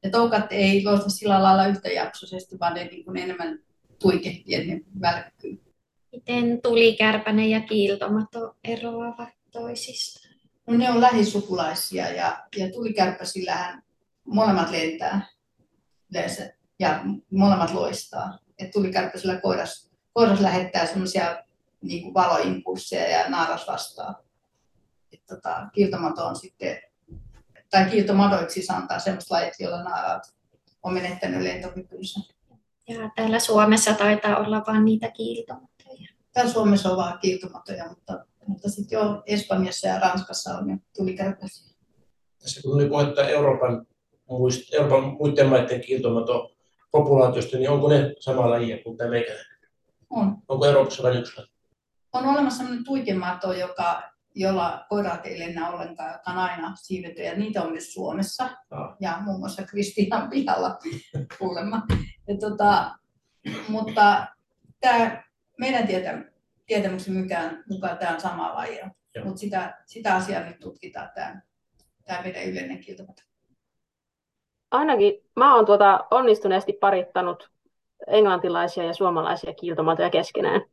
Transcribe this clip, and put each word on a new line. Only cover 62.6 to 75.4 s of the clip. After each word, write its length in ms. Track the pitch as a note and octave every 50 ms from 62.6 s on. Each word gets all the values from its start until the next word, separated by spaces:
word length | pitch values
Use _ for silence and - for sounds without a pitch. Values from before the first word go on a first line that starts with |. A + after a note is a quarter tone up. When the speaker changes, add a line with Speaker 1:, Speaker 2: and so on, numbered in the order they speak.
| G3+ G#3 G3+ - - - - - _ _ _ _ _ _ _ _ _ G#3+ A3 A3 - -
Speaker 1:
mutta 580 | G#3+ A3 A3 - - A3 G#3 G3+ G3+ - - - - _ _ _ _ _ _ _ _ _
tää 440 | - B3+ A#3+ A#3 A#3 A3 - - - _ _ _ _ _ _ _
meidän 280 | A#3 C4+ C4+ A#3+ G#3+ G3
tietä-, 440 | F#3 F#3 F#3 - - - - _ _ _ _ _ _ _ _
tietämyksen 520 | _ A3 G#3 F#3+ F#3+ F#3 F#3 F#3 G3 F#3+ F#3+
mukaan, 460 | F#3 F#3 F3+ E3+ E3 D#3+ D#3+ - - -
mukaan 280 | G3+ F#3 F#3 F3+ E3+ F3
tää 160 | F3+ E3+ E3
on 80 | D#3+
sama 340 | - F#3+ F#3 E3+ D#3+ E3 E3
laji. 240 | - D#3 D3+ - - - F#3+ - _ _ _ _
Speaker 3:
Joo. 100 | A2+ -
Speaker 1:
Mut 120 | G3 F#3+ -
sitä, 400 | G#3 G3+ F#3+ F#3 F3 F3 - - _
sitä 300 | _ - A3+ A3 G#3+ F#3+
asiaa 280 | F#3 F#3+ F#3+ G3+ E3+ -
nyt 160 | E3+ - _
tutkitaan, 500 | - - - _ - - - - - - -
tää, 260 | - - - - - _ _ _ _ _ _ _ _ _ _ _ _ _
tää 160 | - F#3 F3+
meidän 220 | F#3+ F#3+ F3 - F#3
yleinen 360 | F#3+ F#3 F#3 - - - -
kiiltomato. 420 | - - F#3+ - - - - _ _ _ _ _ _ _ _ _ _ _ _ _ _ _ _ _ _ _ _ _ _ _ _ _ _ _ _ _ _ _
Speaker 4:
Ainakin 420 | - B3 D4 D#4 C#4 A3 G3+ G#3 G3+ - _ _ _
mä 200 | -